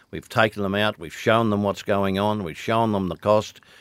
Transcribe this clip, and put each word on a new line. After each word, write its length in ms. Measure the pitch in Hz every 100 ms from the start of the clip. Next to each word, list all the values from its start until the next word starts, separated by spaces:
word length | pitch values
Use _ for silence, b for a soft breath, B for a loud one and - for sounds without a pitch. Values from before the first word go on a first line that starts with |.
| b
We've 180 | - -
taken 320 | 120 110 104
them 140 | 98 98
out. 240 | 107 104
We've 120 | 82
shown 380 | - 120 113 113
them 140 | 101
what's 180 | 101 95
going 380 | - 101 98 95
on. 240 | 104 107
We've 120 | 87 78
shown 360 | - 113 113
them 180 | 101 92
the 60 | 80
cost. 440 | 107 107 101 - b b